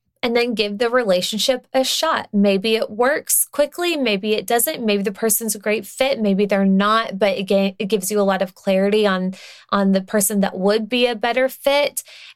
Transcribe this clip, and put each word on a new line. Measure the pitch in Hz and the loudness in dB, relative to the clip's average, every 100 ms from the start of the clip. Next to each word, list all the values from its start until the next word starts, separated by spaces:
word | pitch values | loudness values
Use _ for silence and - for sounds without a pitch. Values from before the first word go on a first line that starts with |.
| _ _ | _ _
and | 247 240 | -2 0
then | 240 | 0
give | 220 208 202 | 0 -2 0
the | 240 | 0
relationship | 247 226 180 180 214 - 254 - | 0 2 0 0 -2 0 -2 -2
a | 262 | -2
shot. | 262 - 320 285 - | 0 0 0 -2 -2
Maybe | 208 202 196 220 220 | 2 2 2 0 -2
it | - | -2
works | 214 247 311 - - - | -2 0 0 -2 -2 -2
quickly. | - 294 - 349 320 | -2 -2 0 -2 0
Maybe | 240 196 214 | 0 0 0
it | 214 190 | -2 0
doesn't. | 233 240 320 226 | 0 0 -2 0
Maybe | 202 | 0
the | 196 | -2
person's | 196 226 220 226 214 | -2 -2 -2 -4 -6
a | |
great | 214 220 208 | -4 -4 -4
fit. | - 262 233 | -2 -2 0
Maybe | 214 196 202 | 0 2 2
they're | 196 196 | 2 2
not. | 190 202 220 226 196 | 4 2 0 -2 -2
But | 202 190 | -2 0
again, | 196 196 196 190 | 0 0 0 -4
it | 196 | -4
gives | 214 185 | -2 -2
you | 208 | 0
a | |
lot | 196 190 | 0 0
of | 185 | -4
clarity | - - 190 196 214 202 | -6 -2 0 2 2 2
on, | 185 185 190 - - - | 0 -2 -6 -14 -20 -4
on | 202 196 | 0 2
the | 190 | 2
person | 190 214 202 208 | 0 -2 0 0
that | 190 - | -2 0
would | 190 220 214 | 0 0 0
be | 247 247 | 0 0
a | 240 | 0
better | 240 240 262 | -2 0 -2
fit. | - 277 277 285 - - - - | -2 0 2 0 -4 -14 -16 -20